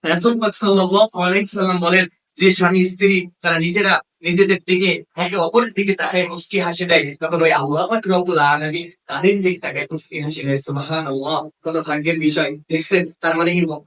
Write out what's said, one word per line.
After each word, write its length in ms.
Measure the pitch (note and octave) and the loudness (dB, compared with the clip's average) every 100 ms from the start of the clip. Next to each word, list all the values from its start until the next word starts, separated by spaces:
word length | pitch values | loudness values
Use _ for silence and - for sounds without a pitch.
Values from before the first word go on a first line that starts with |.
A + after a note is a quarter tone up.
রাসূল 360 | D#3+ F3 A#3 A#3 | 0 2 2 2
পাক 160 | G#3+ - | -2 0
সাল্লাল্লাহু 640 | G#3 G3 F#3 G3 G#3+ F3 | 2 2 4 4 2 2
আলাইহি 260 | F3+ G3 G#3 | 0 0 -2
সাল্লাম 360 | G3+ F#3+ F3+ | -2 -2 0
বলেন 240 | E3+ F#3 F3+ _ _ - | 4 2 2 _ _ 2
যে 140 | F#3 | 2
স্বামী 340 | F#3 F3+ F#3 F#3 | 4 2 4 2
স্ত্রী 400 | - G3 F#3+ F3 _ | 2 2 2 -2 _
তারা 180 | F3 E3 | -2 0
নিজেরা 420 | E3+ G3 G3 E3 - _ | 0 0 2 0 -2 _
নিজেদের 380 | E3 F3 G3 F#3+ - | -2 2 4 2 0
দিকে 360 | F#3 F#3+ - - - | 0 2 -2 -6 -6
একে 200 | F3 F#3+ | -4 0
অপরের 360 | E3 A#3 A3+ G3 | 2 2 0 -2
দিকে 180 | G3+ | -2
তাকায় 340 | F#3 D#3+ F3+ F3 | -2 -2 -2 -2
মুচকি 320 | F3+ - F#3+ | -6 -6 -4
হাসি 260 | F3 F3 F3 | -4 -4 0
দেয়, 300 | E3 C#3+ - | 0 0 -6
তখন 220 | D#3+ E3+ | -4 0
ওই 100 | D#3+ | 2
আল্লাহ 360 | D3+ D3 D3+ F3+ | 2 0 -2 -2
পাক 200 | A3+ G3 | -2 0
রব্বুল 320 | F3+ F3+ D#3+ | 0 2 2
আলামিন 520 | C#3+ D3 D#3 D#3+ E3+ _ - | 2 2 -2 -6 -10 _ -10
তাদের 360 | C#3 F3+ G3+ | 0 2 2
দিকে 160 | F#3 F3 | 0 -2
তাকায় 280 | D3+ C#3+ C#3+ | -6 -8 -8
মুচকি 280 | D#3+ - D#3 | -8 -10 -8
হাসি 240 | D3+ D#3 | -8 -6
দেয়। 140 | C#3 C#3 | -4 -4
সুবহানাল্লাহ, 920 | - C#3+ C#3 D#3+ D3 C3+ C#3 D3+ D3+ _ | -2 -6 -4 -6 -4 -6 -4 -4 -6 _
কত 240 | D#3+ D#3+ D#3 | -4 -4 -4
ভাগ্যের 320 | D3 D3+ E3 | -4 -2 0
বিষয়। 380 | D#3 D3+ D3+ D3+ | 0 0 -2 -4
দেখছেন, 520 | - D#3+ D#3+ F#3 E3 - | -4 -4 0 0 0 -4
তার 160 | E3 E3 | -2 0
মানে 140 | E3+ | 0
কি 140 | F3 D#3+ D3 | 0 -2 -4